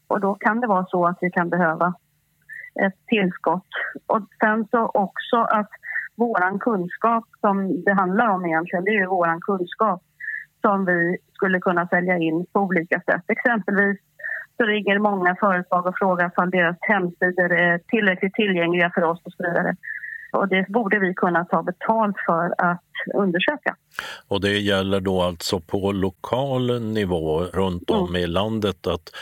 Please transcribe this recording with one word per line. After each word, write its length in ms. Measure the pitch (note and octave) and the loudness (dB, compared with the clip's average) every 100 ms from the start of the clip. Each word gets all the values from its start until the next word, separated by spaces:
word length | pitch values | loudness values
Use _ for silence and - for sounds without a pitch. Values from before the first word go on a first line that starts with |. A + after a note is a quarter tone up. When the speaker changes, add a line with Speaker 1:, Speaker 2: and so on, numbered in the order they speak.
| _ | _
Speaker 1:
Och 140 | - | -2
då 140 | G3 | 0
kan 260 | G3+ A#3 A3 | 0 0 0
det 60 | B3 | 0
vara 200 | F#3+ F#3 | 0 0
så 200 | F3+ F3 | 2 2
att 120 | F3 | 0
vi 100 | F3+ | -2
kan 200 | F#3 F3 | 0 0
behöva 440 | E3+ F3 D#3+ E3+ F3+ _ _ _ _ _ - - - | 2 2 2 0 -2 _ _ _ _ _ -18 -12 -2
ett 240 | G3 F#3+ - | -2 -2 -2
tillskott. 640 | A3 F#3+ F3+ - E3+ - - - - - | 0 0 0 -2 -2 -4 -8 -8 -10 -2
Och 160 | A3+ G3+ _ | -2 -2 _
sen 260 | A3 A3 G#3+ | 0 2 0
så 160 | A#3+ A3+ | 0 2
också 500 | - F#3+ - - A#3+ | 0 -2 -4 -2 0
att 340 | A3+ G#3+ G#3 - - - - - | 2 0 -2 -8 -10 -8 -8 -2
våran 420 | A#3 G#3 F3+ G3 | -2 2 0 0
kunskap 680 | B3 G#3+ F3 - A3+ A3+ A3+ _ | 0 0 -2 -2 0 0 -2 _
som 440 | G#3+ G3 G3 F3 | 0 0 0 0
det 80 | F3+ | 2
handlar 360 | G3 F#3 F#3+ A#3+ | 2 2 2 2
om 160 | F#3 F3 | 0 0
egentligen, 380 | D#3+ E3+ F#3 | -2 -2 -2
det 60 | F#3+ | 0
är 100 | G#3+ | 0
ju 60 | F#3 | 0
våran 340 | F#3+ E3+ E3 | 0 0 0
kunskap 600 | - G3 F3+ - A3 F3+ - _ - - - _ | -2 -4 -4 -2 -2 -2 -6 _ -12 -10 -14 _
som 240 | A3 G3 | 0 2
vi 340 | F#3+ F3 E3+ F3+ - | 2 2 0 -2 -8
skulle 280 | - G3 F3+ | -4 -2 0
kunna 280 | F#3 F3 F3 | 0 0 0
sälja 300 | F3+ F3+ F3+ | 0 0 0
in 280 | E3 D#3+ F3 | 0 -2 -2
på 80 | - | -2
olika 400 | G3+ F3+ E3 F3 | 0 0 0 -2
sätt. 240 | - - - | 0 -2 -2
Exempelvis 680 | A#3 B3+ A#3 - F#3+ G3+ G3 _ _ - - - - | -2 0 0 0 0 0 -2 _ _ -12 -10 -12 -2
så 80 | |
ringer 340 | A3+ G#3+ G3+ G3 | 0 0 0 2
många 380 | G#3 G3 F3+ F3+ | 2 2 2 2
företag 500 | G#3 F#3 F3+ - F3+ | 2 2 0 0 0
och 120 | F#3 | 0
frågar 340 | G3 F3 F3 - | 0 2 0 0
om 140 | F3+ | 0
deras 260 | F#3 E3+ F3 | 2 2 0
hemsidor 720 | - G#3 F3+ F3 F3+ F3+ F3 | 0 0 0 -2 -2 0 2
är 260 | F3 F3 E3+ | 2 2 0
tillräckligt 560 | - A3+ G#3 F#3 G3 | 0 0 2 0 -2
tillgängliga 560 | - G#3+ F3+ E3+ F3 F3 | 0 0 2 2 2 2
för 100 | F3 | 2
oss 160 | E3 E3+ | 0 0
och 80 | - | -6
så 100 | - | -8
vidare. 340 | F3+ E3+ F3 F#3 - - - - - | -2 0 0 -4 -8 -12 -12 -14 -6
Och 160 | - G3 | -2 0
det 180 | F#3+ F#3+ | 0 0
borde 300 | G3+ G3+ G#3 | -2 0 2
vi 160 | F#3 | 0
kunna 300 | F3+ F#3+ E3+ | 2 2 2
ta 180 | E3+ F3 | 0 0
betalt 540 | E3 F3+ - A3+ G#3+ G3 - | -2 -4 -2 0 0 0 0
för 280 | E3 E3+ - | 0 0 0
att 220 | F3+ F3 - - - | 0 0 -6 -10 -4
undersöka. 600 | - G3+ F3 F3+ D4 - - _ - - - - | 0 2 2 0 -2 -6 -8 _ -14 -12 -16 -4
Speaker 2:
Och 120 | G2 | 0
det 180 | G2 G2+ | 2 2
gäller 420 | G2+ G2 G2 G2 | 2 2 2 0
då 220 | F#2+ F#2 | 0 2
alltså 380 | F2+ F2 - G2 | 0 -2 -4 -4
på 320 | - G2+ G2 | -2 -2 0
lokal 920 | G2+ F#2+ - - A#2+ C#3 B2+ B2 B2 | 0 -2 -4 -2 -2 0 0 0 -2
nivå 580 | A2+ A2 G2+ F2 D#2 D#2 | -2 -2 0 0 0 0
runt 460 | F2+ - F#2+ F2+ - | -2 0 -2 -2 -2
om 180 | A2+ F2 | -2 0
Speaker 1:
Mm. 80 | F2 | -2
Speaker 2:
i 100 | F2 | -2
landet, 600 | E2+ G#2 A2+ G2+ F2+ - | -2 -2 0 -2 -2 -4
att 240 | F2 - - | -6 -8 -16